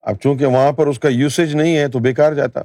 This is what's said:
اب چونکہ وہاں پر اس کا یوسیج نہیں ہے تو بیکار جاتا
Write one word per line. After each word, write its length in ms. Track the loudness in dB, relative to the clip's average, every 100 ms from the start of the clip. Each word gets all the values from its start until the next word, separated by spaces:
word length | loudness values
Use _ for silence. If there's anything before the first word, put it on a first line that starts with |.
اب 140 | -6 -4
چونکہ 240 | -2 0 2
وہاں 260 | 2 2
پر 140 | 2 -2
اس 120 | 0
کا 100 | 0
یوسیج 460 | 0 0 0 -2
نہیں 220 | 0 0 0
ہے 120 | 0
تو 100 | 0
بیکار 340 | -2 2 0
جاتا 280 | 2 -4 -6